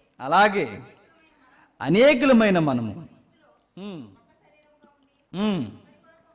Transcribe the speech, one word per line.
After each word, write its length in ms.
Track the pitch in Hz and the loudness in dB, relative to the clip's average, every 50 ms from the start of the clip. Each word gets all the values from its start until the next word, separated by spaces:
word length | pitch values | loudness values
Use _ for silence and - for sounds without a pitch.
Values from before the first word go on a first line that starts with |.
| _ _ _ _ | _ _ _ _
అలాగే 640 | 120 135 160 185 208 214 196 196 160 117 101 - - - - _ _ _ _ _ _ _ _ _ _ _ _ _ _ _ _ _ | -6 0 2 2 2 2 2 -2 -6 -6 -8 -14 -18 -20 -20 _ _ _ _ _ _ _ _ _ _ _ _ _ _ _ _ _
అనేకులమైన 800 | - 131 160 202 247 285 302 247 294 277 262 226 220 208 190 175 | -4 0 2 4 6 4 4 4 2 4 4 4 4 4 2 2
మనము, 480 | 160 147 131 120 117 107 101 175 160 - - _ _ _ _ _ _ _ _ _ _ _ _ - | 0 0 -2 -4 -6 -8 -10 -12 -16 -20 -20 _ _ _ _ _ _ _ _ _ _ _ _ -18
ఉమ్, 300 | 190 208 196 160 127 104 98 _ _ _ _ _ _ _ _ _ _ _ _ _ _ _ _ _ _ _ _ _ _ _ - | -16 -16 -16 -16 -18 -20 -20 _ _ _ _ _ _ _ _ _ _ _ _ _ _ _ _ _ _ _ _ _ _ _ -10
ఉమ్, 320 | 175 208 214 202 175 127 104 104 - _ _ _ _ _ _ _ _ _ _ _ | -6 -4 -4 -2 -4 -6 -8 -12 -20 _ _ _ _ _ _ _ _ _ _ _